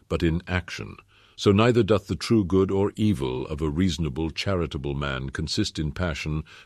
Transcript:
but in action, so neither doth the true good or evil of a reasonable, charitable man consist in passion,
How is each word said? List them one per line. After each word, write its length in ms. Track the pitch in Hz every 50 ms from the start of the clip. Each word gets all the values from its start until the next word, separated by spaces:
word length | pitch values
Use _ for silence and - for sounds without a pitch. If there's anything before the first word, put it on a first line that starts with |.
| _ -
but 140 | 85 78
in 200 | 85 82 80 87 -
action, 500 | - 92 90 90 - - - 104 - - - - _ _ _ _ _ _
so 160 | - - 107
neither 300 | 98 101 113 123 110 120
doth 260 | 107 90 107 92 - -
the 80 | 95
true 280 | - - - 120 110 98
good 260 | 80 95 95 98 95
or 220 | 98 98 101 98 -
evil 500 | - 107 107 95 64 69 64 64 65 65
of 160 | - 80 71
a 80 | 80 76
reasonable, 600 | 73 82 98 92 76 82 82 73 62 80 80 80
charitable 640 | - - - 101 98 87 82 76 - 76 67 71 69
man 360 | 69 71 71 67 65 67 67
consist 480 | - - 82 73 - 107 101 - - -
in 140 | 78 76
passion, 500 | - - 92 85 78 - - 78 76 78 - - - - -